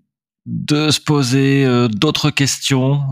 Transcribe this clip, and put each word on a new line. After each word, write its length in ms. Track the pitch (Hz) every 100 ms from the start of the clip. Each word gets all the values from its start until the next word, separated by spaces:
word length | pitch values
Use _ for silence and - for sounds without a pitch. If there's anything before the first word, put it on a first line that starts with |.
| _ _ _ _ 120
de 440 | 113 92 147 151
se 120 | 131
poser, 640 | - 147 127 135 135 139 135
euh, 240 | 123 120
d'autres 400 | 104 156 151 151
questions 760 | - 135 - - 135 131 143 139